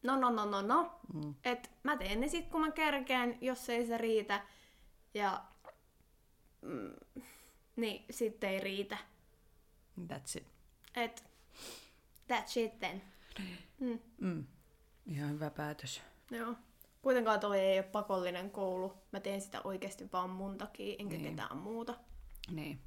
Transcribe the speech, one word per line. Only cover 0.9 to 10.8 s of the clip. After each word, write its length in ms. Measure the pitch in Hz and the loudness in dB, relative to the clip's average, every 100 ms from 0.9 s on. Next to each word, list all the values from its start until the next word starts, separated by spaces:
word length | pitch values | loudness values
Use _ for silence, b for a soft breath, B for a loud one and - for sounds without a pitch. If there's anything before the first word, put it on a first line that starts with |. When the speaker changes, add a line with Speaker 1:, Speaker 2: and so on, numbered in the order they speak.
| - - | -2 -8
Speaker 2:
Mm. 220 | 156 147 143 254 | -4 -4 -2 -2
Speaker 1:
Et 260 | 247 - - | -2 -4 -6
mä 140 | 277 294 | 0 0
teen 240 | 190 208 | 0 0
ne 60 | 269 | 0
sit, 200 | 349 330 | 0 0
kun 140 | 330 | 2
mä 100 | 311 | 2
kerkeen, 640 | 311 311 285 254 254 240 240 | 4 2 2 2 2 2 0
jos 280 | 254 247 - | -2 -2 0
ei 160 | 240 240 | 0 2
se 100 | 233 | 2
riitä. 440 | 226 220 202 202 B B B B B - - | 4 4 4 0 B B B B B -20 -8
Ja, 280 | 208 202 - - - - - _ _ - _ _ _ _ _ | 2 2 2 -6 -18 -20 -20 _ _ -20 _ _ _ _ _
mm, 300 | - 127 95 - - - B B B B _ - | -6 -6 -6 -10 -14 -14 B B B B _ -2
niin, 300 | 226 202 - | -2 -2 -10
sit 340 | - 226 220 | -2 -2 0
ei 160 | 202 190 | -2 0
riitä. 380 | 196 196 202 - - - - _ - - _ - - - | -2 -2 -4 -6 -10 -20 -20 _ -20 -20 _ -20 -16 -12
Speaker 2:
That's 360 | 170 147 131 - | -8 -8 -8 -10
it. 80 | - - - - | -10 -20 -20 -20